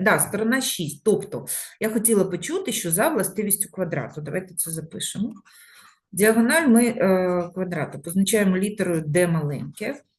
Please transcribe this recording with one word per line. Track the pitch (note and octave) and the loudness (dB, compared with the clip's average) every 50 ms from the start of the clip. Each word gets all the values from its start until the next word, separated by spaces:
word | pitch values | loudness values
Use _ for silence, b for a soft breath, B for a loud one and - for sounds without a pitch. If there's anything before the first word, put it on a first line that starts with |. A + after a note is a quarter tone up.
Да, | F#3 G#3+ F3 D3 | 2 4 4 4
сторона | - - - G3+ A3 A3+ B3+ C4 | 2 -2 -2 -2 0 0 0 0
шість. | - - - - E3 C#3 - - _ | 0 -2 -4 -4 -6 -6 -6 -2 _
Тобто | - F#3+ - - - - A#2+ - B B B B B B B | 2 2 2 0 -6 -10 -12 -8 B B B B B B B
я | G3+ A3 | -4 -2
хотіла | A3 A3+ G#3+ A3+ A3 G3 F3+ | -2 0 2 4 4 4 4
почути, | F3 F3 E3 - - D#4+ F#4+ F#4+ C4 | 2 -2 -6 -6 -4 -4 -4 -4 -4
що | - - - E3+ | -6 -4 -4 -2
за | D#3+ F#3+ B3+ E4 | 0 2 2 2
властивістю | D#4 A3 F3+ - - - G3+ G#3+ - - - - | 2 0 -2 -2 -4 -4 -2 -2 -2 -2 -4 -8
квадрату. | - F#3 F#3 D#3+ D#3+ C#3 A#2+ A2+ - D3+ | -6 -6 -4 -4 -4 -4 -6 -6 -10 -12
Давайте | D3+ D#3 - F#3 - - F3 | -10 -6 -6 -8 -8 -8 -8
це | - - D#3+ | -8 -8 -8
запишемо. | D#3+ D#3+ D3+ - - - - - - F3+ G#3+ C#4 - - B B B B B B B B B B B B B _ | -8 -10 -10 -12 -10 -8 -8 -8 -4 -4 -4 -4 -6 -10 B B B B B B B B B B B B B _
Діагональ | - E3 G3+ A3 A3 A#3 A3+ B3 D4+ E4 E4 | -2 2 4 4 4 4 4 4 2 4 4
ми, | C4 A3+ A#3 A#3+ | 6 6 6 4
е, | A#3 A3+ - F3 F#3+ F#3+ F#3 F#3 F3+ F3+ F3 E3+ E3+ - | 4 2 2 2 2 4 2 2 2 0 -2 -2 -4 -6
квадрату | F3+ F#3 F3 E3+ D#3 C3+ - - C#3+ | -6 -6 -4 -4 -4 -6 -6 -8 -12
позначаємо | - E3+ E3+ G3 G3 G3 A3+ G#3+ G3+ F#3+ F#3 | -10 -4 0 0 2 2 2 4 4 4 2
літерою | F#3 G3 G#3 G#3+ - F#3 F3+ E3+ D#3+ | 2 0 -2 -2 -2 0 0 0 0
Д | D#3 D3+ D3 F3+ F3+ | -2 2 2 4 4
маленьке. | E3+ E3+ D#3+ D3+ C#3+ C#3 A#2+ - - - - G#3 B3 D4 - - _ _ | 4 2 0 0 -2 -4 -6 -8 -10 -10 -8 -8 -8 -8 -10 -14 _ _